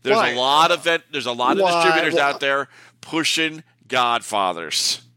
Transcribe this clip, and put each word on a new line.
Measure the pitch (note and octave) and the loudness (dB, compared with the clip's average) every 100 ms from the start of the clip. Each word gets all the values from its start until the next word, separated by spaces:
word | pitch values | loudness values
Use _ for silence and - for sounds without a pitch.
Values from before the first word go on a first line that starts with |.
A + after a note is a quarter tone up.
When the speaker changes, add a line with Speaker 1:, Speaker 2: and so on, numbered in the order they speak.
Speaker 1:
There's | - A3 | 2 2
Speaker 2:
Why? | E3+ | 2
Speaker 1:
a | B2 | 0
lot | C3 D3 E3+ | 2 4 4
of | E3+ | 2
ven-, | E3 E3 _ | 0 -2 _
there's | D3 B2 | -6 -6
a | |
lot | A#2+ B2 F#3 | -2 0 2
of | |
Speaker 2:
Why? | F#3 E3+ | 2 2
Speaker 1:
distributors | E3 D#3+ D#3+ D#3+ | 2 2 0 0
Speaker 2:
Why? | |
Speaker 1:
out | C#3+ C#3 | 0 0
there | C#3 C#3 C3+ - - _ | -2 -2 -4 -14 -20 _
pushing | - D#3+ D3+ D#3+ D#3+ D#3+ - _ _ | -6 -4 -2 -2 -2 -6 -20 _ _
Godfathers. | B2+ B2 A#2 - G#2 F#2 E2+ D#2+ - - - - | 0 2 0 -2 0 0 -2 -6 -4 -4 -6 -10